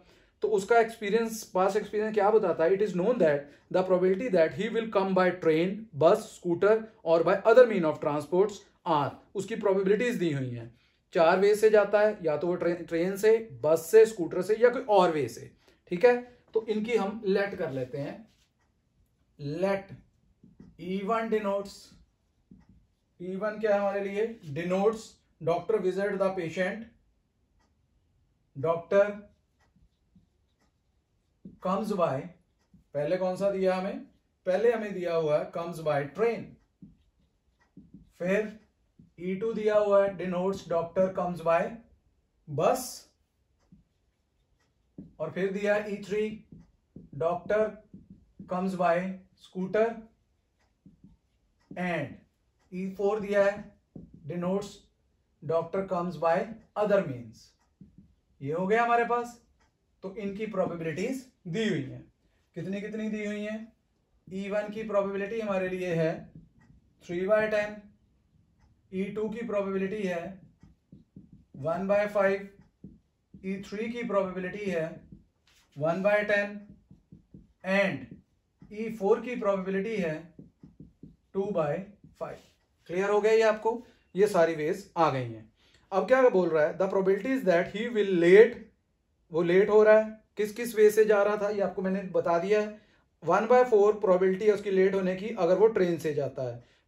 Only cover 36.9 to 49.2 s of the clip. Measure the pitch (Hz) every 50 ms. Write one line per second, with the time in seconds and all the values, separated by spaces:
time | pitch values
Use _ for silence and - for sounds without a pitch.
36.9 | _ _ _ _ _ _ _ _ _ _ _ _ _ _ _ _ _ - - _
37.9 | - - - _ _ - 170 180 196 214 220 208 - - _ _ _ _ _ _
38.9 | _ _ - _ _ - 165 185 190 190 220 226 226 220 214 214 214 208 208 202
39.9 | 202 202 196 196 196 165 180 185 180 175 180 196 196 190 - 160 170 165 165 170
40.9 | - 190 185 185 185 185 180 175 175 151 160 165 165 170 190 233 226 - - _
41.9 | _ _ _ _ _ _ _ _ _ _ _ - 147 139 170 214 254 254 - -
42.9 | - - - _ _ _ _ _ _ _ _ _ _ _ _ _ _ - _ _
43.9 | _ _ _ _ _ _ _ _ _ _ _ _ _ _ _ _ _ _ _ _
44.9 | _ - 196 - _ - 151 160 - 180 185 196 185 202 202 202 208 208 208 214
45.9 | 202 202 - - 196 214 214 214 - - - _ - - - _ _ _ _ _
46.9 | - - - - - 139 160 165 175 175 - - 208 214 220 214 214 - - _
47.9 | - - - - - - _ _ _ - - - 185 180 185 190 185 175 180 170
48.9 | 170 175 185 190 190 -